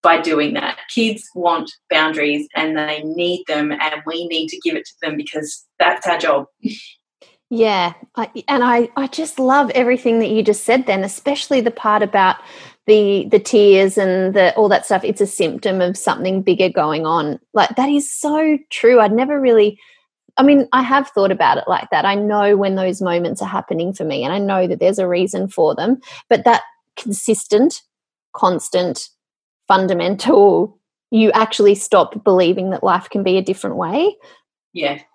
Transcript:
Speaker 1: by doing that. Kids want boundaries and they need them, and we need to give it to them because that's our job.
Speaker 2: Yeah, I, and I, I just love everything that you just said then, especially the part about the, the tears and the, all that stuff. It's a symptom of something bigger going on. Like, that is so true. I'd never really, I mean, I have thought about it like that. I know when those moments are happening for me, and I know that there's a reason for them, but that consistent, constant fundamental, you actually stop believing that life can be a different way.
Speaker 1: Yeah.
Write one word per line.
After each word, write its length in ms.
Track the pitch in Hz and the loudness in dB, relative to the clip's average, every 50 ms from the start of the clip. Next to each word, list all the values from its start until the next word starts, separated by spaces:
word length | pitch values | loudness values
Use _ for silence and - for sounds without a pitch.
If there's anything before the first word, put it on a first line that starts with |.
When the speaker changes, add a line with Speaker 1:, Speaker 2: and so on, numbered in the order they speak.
| - | 4
Speaker 1:
by 160 | 175 165 165 | 4 2 2
doing 340 | 165 165 156 147 - - - | 0 -2 -2 -2 -2 -2 -4
that. 240 | - - - - - - - - | -6 -8 -8 -10 -12 -16 -6 -4
Kids 340 | 233 226 220 208 - - - _ | -2 -2 -2 -4 -8 -12 -14 _
want 380 | 180 175 170 165 160 160 - - _ _ _ | -4 -2 -2 -2 -2 -6 -10 -16 _ _ _
boundaries 560 | 160 160 156 156 156 151 147 147 147 147 147 - - | -2 -2 0 -2 -2 -2 -2 -2 -2 -4 -6 -8 -6
and 220 | 165 156 156 156 | -6 -4 -4 -4
they 260 | 151 151 151 151 151 | -4 -4 -6 -6 -8
need 400 | 151 156 160 175 175 175 180 180 - - | -8 -8 -6 -4 -4 -4 -4 -6 -6 -6
them, 240 | 156 151 147 147 | -4 -4 -2 -4
and 300 | 147 151 160 151 151 151 156 | -4 -4 -6 -6 -6 -8 -10
we 220 | 160 165 165 175 170 | -10 -8 -8 -8 -6
need 200 | 165 160 160 156 | -6 -6 -6 -8
to 100 | - - | -10 -6
give 140 | - 165 160 | -6 -6 -6
it 80 | - - | -6 -10
to 100 | - _ _ | -14 _ _
them 140 | 165 156 151 | -8 -8 -6
because 500 | 151 147 - - 156 151 147 - - _ _ _ _ | -8 -10 -8 -10 -10 -10 -10 -14 -16 _ _ _ _
that's 260 | - 175 180 - - | 0 0 0 -2 -2
our 120 | 185 170 165 | -4 -2 -2
job. 280 | - 156 139 - 135 _ _ _ - - - - - - - _ _ _ _ _ _ _ _ _ _ _ | 0 0 0 -2 -2 _ _ _ -10 -10 -10 -10 -20 -20 -20 _ _ _ _ _ _ _ _ _ _ _
Speaker 2:
Yeah, 440 | 247 226 226 214 202 185 175 175 170 _ - _ _ | 0 0 2 2 2 0 -2 -2 -4 _ -20 _ _
I, 160 | 240 220 - _ 233 - | -8 -8 -8 _ -10 -6
and 160 | - 285 254 | -2 0 0
I, 280 | 240 247 240 240 240 233 _ | 2 2 2 2 0 -2 _
I 120 | 277 277 262 | -6 -6 -6
just 300 | - - 320 302 - - | -6 -8 -10 -8 -4 -2
love 320 | 262 254 269 285 285 220 | 0 2 4 2 2 2
everything 500 | - 254 254 240 254 247 - 240 226 226 | 0 0 2 2 0 0 0 0 0 2
that 80 | 226 180 | 0 0
you 140 | 214 220 | 0 0
just 220 | - 208 208 - - | 2 0 0 0 0
said 220 | - 233 262 254 | 0 0 2 2
then, 160 | - 196 190 | -2 -2 -2
especially 580 | 196 196 - - _ 285 285 285 - - 285 262 | -4 -6 -10 -6 _ -4 -4 -4 -2 0 0 0
the 100 | 220 233 | 0 -2
part 320 | 233 - - 214 208 208 | -4 -2 -2 0 2 2
about 340 | 208 196 - 202 190 185 - - - - - - - - _ _ _ | 0 0 2 2 2 2 0 -2 -8 -20 -20 -20 -20 -20 _ _ _
the, 400 | - 214 214 208 196 202 190 - - | 4 4 4 4 2 0 0 0 2
the 80 | - 196 | 2 2
tears 580 | 202 - - 208 208 202 196 190 196 190 190 | 2 2 4 4 6 6 6 6 4 2 2
and 380 | 214 196 190 180 185 185 185 196 | 0 0 0 0 0 -2 0 2
the, 200 | 208 185 175 - | 4 2 4 4
all 120 | 220 214 196 | 2 2 2
that 160 | 196 - - | 2 0 0
stuff. 200 | - 202 185 - | -2 -2 -2 -2
It's 160 | 214 196 - | -4 -2 -2
a 60 | 202 | -4
symptom 540 | 196 - - 185 160 - - - 208 190 190 | -4 -2 -4 -4 -4 -4 -4 -4 -4 -2 0
of 160 | 180 180 185 | -2 -2 -4
something 460 | - - - - - 180 190 190 190 | -4 -4 -4 -4 -2 -4 -4 -4 -2
bigger 260 | 190 190 175 - 185 180 | 0 0 2 2 0 0
going 380 | - 175 151 151 156 156 160 | 0 -2 -2 -2 -2 -4 -2
on. 340 | 156 165 170 147 151 - - _ _ - | -2 -2 -2 -2 -4 -6 -8 _ _ 0
Like, 200 | 220 220 - 220 | 0 0 0 0
that 120 | - 254 277 | -2 0 0
is 240 | 294 285 294 - | 0 0 -2 -4
so 460 | - - - 294 302 302 320 311 302 277 - _ | -10 -6 -4 -2 -2 0 0 0 0 -2 -4 _
true. 300 | - - - 233 247 240 | -8 2 4 4 6 6
I'd 120 | 214 202 | 4 4
never 280 | 214 233 262 269 294 285 | 2 0 -2 -2 -2 0
really, 380 | 262 247 233 220 208 208 208 _ _ _ _ _ _ _ _ _ _ _ _ | 2 4 4 4 4 2 0 _ _ _ _ _ _ _ _ _ _ _ _
I 60 | - | 2
mean, 260 | 262 285 294 277 247 - | 4 6 6 4 4 2
I 100 | - 262 | 0 0
have 260 | 254 240 269 285 262 - | 2 2 0 0 0 0
thought 220 | _ 202 196 196 | _ 0 0 0
about 280 | 185 - 196 180 147 - | 0 2 2 2 2 0
it 60 | - | -2
like 220 | - 180 - - - | -2 -4 -4 -2 -4
that. 140 | - 156 151 | -2 0 0
I 100 | 196 202 | 0 -2
know 420 | 202 208 208 208 208 202 202 208 | 0 -2 0 0 2 4 4 4
when 180 | 196 202 196 190 | 2 2 0 -2
those 260 | 190 190 185 180 190 | -2 -2 -4 -2 -2
moments 400 | 190 180 170 175 175 165 - - | -4 -2 -2 -2 -2 -4 -6 -6
are 80 | 202 190 | -8 -6
happening 460 | 190 202 - - - 165 170 185 190 | -6 -8 -6 -6 -6 -4 -4 -6 -6
for 100 | - 160 | -6 -6
me, 180 | 156 143 - | -6 -4 -4
and 120 | 120 139 180 | -4 -4 -4
I 40 | 202 | -4
know 280 | 202 196 196 185 185 | -2 -2 0 0 0
that 140 | 175 - - | -2 -2 0
there's 180 | 170 185 196 202 | 0 0 2 0
a 100 | 185 180 | -2 -2
reason 400 | 175 175 180 - - 185 190 190 | 0 0 -2 -2 -2 -6 -6 -6
for 260 | - - 165 156 - | -2 0 0 0 0
them, 260 | - 165 214 262 254 _ - - - _ _ | -2 0 -2 -2 -2 _ -20 -20 -20 _ _
but 160 | 233 - - | 0 4 4
that 180 | 247 233 - - - _ _ _ _ _ | 4 2 2 0 -6 _ _ _ _ _
consistent, 840 | - - 220 208 - - - 214 - - - 208 208 262 330 - - _ _ _ _ _ _ _ _ _ _ - | -14 -10 -10 -8 -6 -2 -2 -2 -2 0 0 2 2 2 2 0 -4 _ _ _ _ _ _ _ _ _ _ -4
constant 720 | - - 185 180 160 - - - 180 180 175 - - - - _ _ _ _ _ _ _ _ _ _ _ - | -2 0 0 0 -2 -6 -4 -2 -2 -2 -2 -6 -8 -12 -16 _ _ _ _ _ _ _ _ _ _ _ 2
fundamental, 1120 | 196 190 190 185 185 175 170 180 202 196 - 240 320 202 202 202 175 170 185 220 _ _ _ _ _ _ _ _ | 2 2 2 0 -2 -2 -2 -4 -4 -2 0 2 4 6 6 6 4 2 0 -4 _ _ _ _ _ _ _ _
you 200 | 233 220 220 208 | 2 2 2 4
actually 420 | - 220 220 220 - - 208 202 202 | 4 2 0 0 0 4 4 4 4
stop 480 | 196 - - - 185 - - - 208 _ | 2 0 2 2 2 2 2 -4 -2 _
believing 460 | 208 190 185 180 165 185 190 185 190 | 2 4 4 4 2 0 -2 -2 -6
that 120 | 190 - | -4 -2
life 260 | - 190 180 180 - - | 0 0 0 0 -4 -6
can 120 | - 202 | -6 -4
be 140 | 196 190 185 | -2 0 0
a 60 | 190 | 0
different 340 | 190 180 190 - - - - | -2 -4 -6 -6 -6 -8 -6
way. 400 | - 180 165 196 277 339 415 415 _ _ - - _ _ _ _ _ _ _ | -6 -6 -4 -2 -2 -2 -2 -4 _ _ -20 -20 _ _ _ _ _ _ _
Speaker 1:
Yeah. 280 | _ 180 151 143 143 143 _ _ | _ -6 -6 -6 -6 -8 _ _